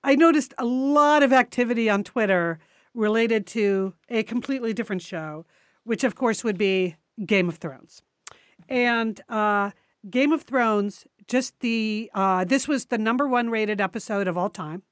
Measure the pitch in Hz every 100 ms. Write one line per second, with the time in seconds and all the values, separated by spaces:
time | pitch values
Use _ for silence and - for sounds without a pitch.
0 | 277 285 330 311 - - 240 254 269 294
1 | 294 302 277 262 247 - 240 233 226 202
2 | 196 - 208 185 170 160 _ _ _ 240
3 | 214 220 226 220 - 233 202 196 190 -
4 | _ 233 220 240 240 269 233 220 214 190
5 | - 175 156 151 - _ _ _ - 226
6 | 254 - 247 214 233 185 196 190 180 160
7 | _ - 185 202 175 160 160 131 - -
8 | _ _ - - _ _ - 254 240 233
9 | 226 214 - 220 214 208 202 - _ _
10 | 202 247 294 311 - 254 233 208 202 -
11 | - _ - 247 254 _ 240 226 214 214
12 | 220 208 190 185 185 269 - 277 - 233
13 | 214 247 285 247 233 226 214 208 190 226
14 | - 202 185 175 180 - 156 170 _